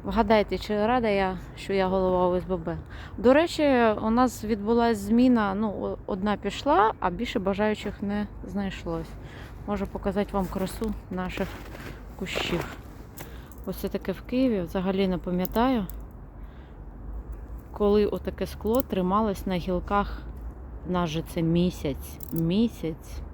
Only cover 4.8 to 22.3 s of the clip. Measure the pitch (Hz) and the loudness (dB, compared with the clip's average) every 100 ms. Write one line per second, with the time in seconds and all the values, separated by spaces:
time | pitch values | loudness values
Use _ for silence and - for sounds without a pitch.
4.8 | 233 220 202 233 254 240 202 196 220 190 | 4 2 4 6 8 6 4 0 -2 -2
5.8 | 202 190 - 185 202 202 202 - 277 320 | -4 -4 -4 -2 0 0 -2 -2 2 6
6.8 | 403 - 190 175 240 - 185 196 214 214 | 6 4 -2 -2 -2 0 0 2 2 2
7.8 | 214 - 202 208 208 - - 185 190 - | -4 -4 -2 -2 -4 -6 -8 -4 -4 -4
8.8 | - 165 160 - - - - - - 202 | -4 -4 -6 -10 -14 -14 -14 -12 -4 -4
9.8 | 196 190 - 190 202 202 180 202 190 - | -4 -4 -2 0 0 0 -2 -2 -4 -4
10.8 | 226 202 - 185 185 - 190 - - - | -4 -4 -6 -6 -4 -4 -6 -6 -12 -12
11.8 | - - - - 185 - - 170 - - | -12 -12 -14 -10 -6 -4 -2 -2 -4 -10
12.8 | - - - - - - - - - 185 | -14 -16 -16 -14 -14 -14 -16 -14 -10 -6
13.8 | 196 196 - 180 - 254 262 214 170 196 | -4 -4 -4 -6 -2 2 2 2 0 -2
14.8 | 185 190 196 180 185 180 180 214 247 254 | 0 2 2 2 0 0 0 2 4 4
15.8 | 185 - - - - - - - - - | 0 -8 -14 -14 -16 -16 -16 -16 -18 -16
16.8 | - - - - - - - - - - | -16 -14 -12 -12 -10 -12 -12 -14 -14 0
17.8 | 208 208 208 185 - - 190 - 208 240 | 4 6 6 2 -4 -4 -6 -4 0 0
18.8 | 269 190 185 196 220 185 - 185 180 180 | 2 0 2 4 2 0 -2 -2 0 -2
19.8 | - 202 202 - - - - - - - | 2 0 0 -4 -10 -10 -10 -12 -14 -12
20.8 | - 180 175 156 - - 165 170 180 - | -2 0 0 -2 -4 -2 2 4 2 0
21.8 | 156 135 - - - | -4 -6 -8 -10 -4